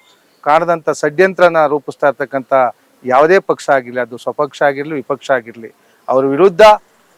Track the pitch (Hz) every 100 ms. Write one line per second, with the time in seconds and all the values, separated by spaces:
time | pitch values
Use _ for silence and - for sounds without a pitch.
0 | _ _ _ _ 143 156 170 170 156 143
1 | 151 147 190 180 180 165 151 147 - -
2 | 143 135 139 135 123 135 123 - _ _
3 | 123 131 160 190 - 139 - 135 120 123
4 | 117 120 131 117 147 - 147 139 147 147
5 | - 135 - 131 113 113 110 _ _ _
6 | - 131 135 139 190 170 214 208 _ _
7 | _